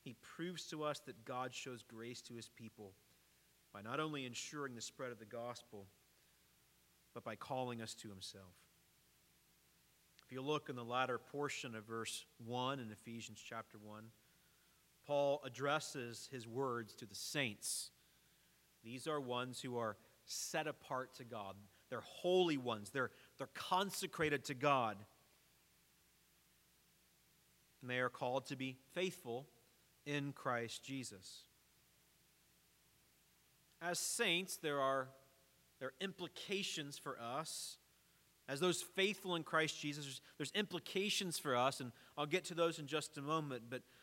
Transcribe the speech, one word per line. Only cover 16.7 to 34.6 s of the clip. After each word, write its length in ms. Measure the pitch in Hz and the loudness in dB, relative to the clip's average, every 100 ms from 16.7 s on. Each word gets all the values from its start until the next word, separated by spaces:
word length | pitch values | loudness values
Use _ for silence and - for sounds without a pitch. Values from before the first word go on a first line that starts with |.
| 120 107 - | 0 -4 -10
to 100 | 110 | -12
the 100 | - | -8
saints. 760 | - 156 131 104 - - - - _ _ _ _ _ _ _ _ | -4 0 0 0 -4 -2 -4 -12 _ _ _ _ _ _ _ _
These 240 | 113 127 147 | -12 -6 -2
are 120 | 151 | -2
ones 420 | 131 123 127 120 | 0 0 -2 -4
who 160 | 135 120 | -4 0
are 200 | 113 101 - - - | 0 -2 -10 -20 -8
set 420 | - - 165 151 | -6 -2 0 -2
apart 480 | 139 - 131 127 - | -4 -4 -4 -4 -8
to 80 | |
God. 320 | 123 113 98 98 104 - - | -8 -6 -6 -8 -14 -20 -8
They're 120 | 120 | -6
holy 560 | - - 180 185 175 147 | -6 0 6 8 8 6
ones. 340 | 123 110 101 | 2 -2 0
They're, 200 | 135 123 - - - | 0 0 -2 -16 -8
they're 100 | 180 | -8
consecrated 1000 | - - 185 202 - 185 - 156 143 120 | -6 2 4 4 0 -4 2 4 4 0
to 80 | |
God. 440 | 135 147 139 113 101 104 - - - _ _ _ _ _ _ _ _ _ _ _ _ _ _ _ _ _ _ _ _ _ _ _ _ | 2 6 6 6 0 -8 -20 -20 -20 _ _ _ _ _ _ _ _ _ _ _ _ _ _ _ _ _ _ _ _ _ _ _ _
And 80 | 123 | -2
they 100 | 123 | 2
are 100 | 127 | 2
called 380 | - 127 131 131 | 2 0 0 0
to 80 | 135 | -2
be 200 | 131 127 - | -4 -6 -4
faithful 540 | - 185 - 123 117 143 - _ _ _ _ - | 2 2 2 -2 -2 -2 -12 _ _ _ _ 2
in 280 | 147 143 | 4 2
Christ 500 | 135 139 120 117 - | 0 2 2 2 -4
Jesus. 600 | - 135 120 98 92 - - _ _ _ _ _ _ _ _ _ _ _ _ _ _ _ _ _ _ _ _ _ _ - | -6 -6 -6 -8 -12 -16 -18 _ _ _ _ _ _ _ _ _ _ _ _ _ _ _ _ _ _ _ _ _ _ -2
As 180 | 170 175 | 0 2
saints, 580 | - - 226 170 185 | 2 4 6 6 4
there 220 | - | -2